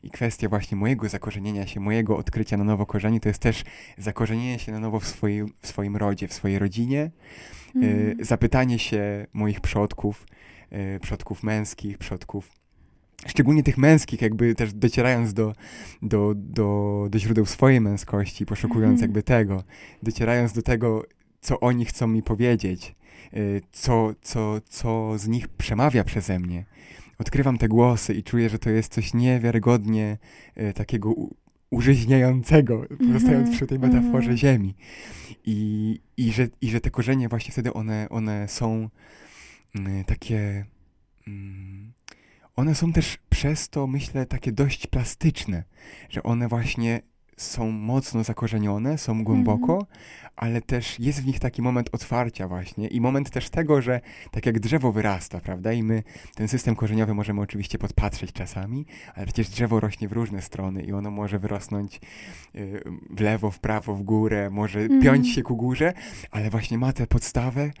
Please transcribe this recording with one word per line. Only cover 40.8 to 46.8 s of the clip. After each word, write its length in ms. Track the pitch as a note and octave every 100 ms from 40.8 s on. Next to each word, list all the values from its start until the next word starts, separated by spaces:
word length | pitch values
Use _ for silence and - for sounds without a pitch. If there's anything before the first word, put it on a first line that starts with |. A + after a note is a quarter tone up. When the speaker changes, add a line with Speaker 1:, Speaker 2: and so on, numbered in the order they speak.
| _ _ _ _ -
Speaker 1:
mm, 640 | G2+ G2 F#2+ F#2+ G2 G#2+ - - - _ _ _ -
one 180 | D3
są 180 | D3+ E3+
też 260 | E3 - - -
przez 380 | - C#3+ D#3 -
to, 180 | - C3+
myślę, 400 | C3+ - C3+ B2+
takie 260 | C3 -
dość 340 | G#2+ C#3 - -
plastyczne, 760 | - A#2+ - D#3+ - - F2 - _ - - -
że 120 | -
one 260 | - A#2 A#2+
właśnie 520 | A#2 A2+ -